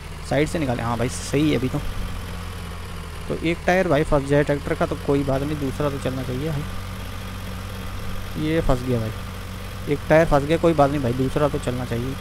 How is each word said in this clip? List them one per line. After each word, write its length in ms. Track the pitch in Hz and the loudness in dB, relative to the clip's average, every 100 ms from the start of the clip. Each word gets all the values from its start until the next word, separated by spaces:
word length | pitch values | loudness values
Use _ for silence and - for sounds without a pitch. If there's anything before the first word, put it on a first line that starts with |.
| - - - | -10 -8 -2
साइड 180 | 135 151 | 0 2
से 100 | 170 | 0
निकालें। 240 | 135 120 | 0 0
हाँ 120 | 117 117 | 0 0
भाई 100 | 123 | 0
सही 420 | - - 139 151 | -2 -2 2 4
है 80 | 135 | 2
अभी 100 | 127 | 0
तो। 100 | 147 - - - - - - - - - - - - - - - | -2 -2 -4 -4 -4 -6 -8 -8 -8 -8 -8 -8 -8 -10 -8 -6
तो 60 | 135 | -2
एक 140 | 160 170 - | -2 -2 2
टायर 220 | 185 180 | 2 4
भाई 160 | 143 | 2
फंस 240 | 156 147 139 | 4 2 4
जाए 160 | 143 | 4
ट्रैक्टर 300 | 147 143 - | 4 0 -2
का 120 | 160 165 | -2 -2
तो 100 | 151 - | -2 0
कोई 180 | 143 | 2
बात 180 | 135 135 | 2 0
नहीं, 140 | 143 151 | 0 -2
दूसरा 340 | 135 127 147 | -2 -2 -2
तो 80 | 139 | -2
चलना 240 | 135 131 | -2 -2
चाहिए 280 | 127 127 151 | -2 -2 -2
भाई। 120 | 143 160 - - - - - - - - - - - - - - - - - | -2 -4 -6 -6 -8 -8 -8 -8 -8 -6 -6 -6 -8 -6 -6 -4 -4 -4 -2
ये 180 | 151 160 | 0 2
फंस 220 | - 127 | 4 2
गया 160 | 127 120 | 2 0
भाई, 920 | 110 110 - - - - - - - | 0 -4 -8 -8 -8 -8 -8 -6 -2
एक 60 | 143 - | 0 4
टायर 180 | 202 165 | 6 6
फंस 160 | 143 | 4
गया, 140 | 143 165 | 4 4
कोई 160 | 170 | 4
बात 180 | 151 139 | 6 4
नहीं 100 | 147 | 4
भाई, 120 | 123 | 0
दूसरा 360 | 123 131 151 147 | 2 0 2 2
तो 100 | 147 | 2
चलना 260 | - 123 | -2 -2
चाहिए। 300 | 123 117 131 135 | -2 -2 -2 -4